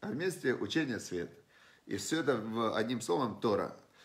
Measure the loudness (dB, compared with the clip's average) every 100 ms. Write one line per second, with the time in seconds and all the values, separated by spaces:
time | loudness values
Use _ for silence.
0 | -6 -2 -2 -2 -2 0 0 0 0 -2
1 | -4 -4 -4 -8 -20 -20 -20 -20 -6 -6
2 | 0 0 2 2 0 0 2 2 0 -2
3 | 0 2 2 0 2 2 2 -6 -20 -20